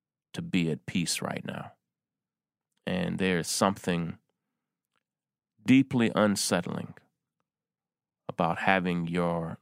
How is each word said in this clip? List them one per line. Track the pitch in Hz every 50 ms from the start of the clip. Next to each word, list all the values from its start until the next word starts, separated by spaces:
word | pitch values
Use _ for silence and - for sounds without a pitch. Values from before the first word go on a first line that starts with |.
| _ _ _ _ _ _ -
to | -
be | 85 85 - 90 82 80
at | 76 - -
peace | - - 90 80 - - -
right | - - - - -
now. | - - - - - - _ _ _ _ _ _ _ _ _ _ _ _ _ _ _ _ _ _ _ _ _ -
And | 92 90 90 87 87 87
there | 87 95 92 90 85
is | 80
something | - - - 107 98 98 - - 95 87 85 82 82 - - _ _ _ _ _ _ _ _ _ _ _ _ _ _ _ _ _ _ _ _ _ _ _ _ _ _ _ _ 107
deeply | 113 127 135 139 - - 123 113 104 -
unsettling | - 107 104 98 - - - 101 87 - - - - - - - - _ _ _ _ _ _ _ _ _ _ _ _ _ _ _ _ _ _ _ _ _ _ _ _ _ -
about | - - 87 82 85 -
having | - 98 95 95 87 90 87 87 85
your | 85 85 90 87 85 85 85 82 82 85 -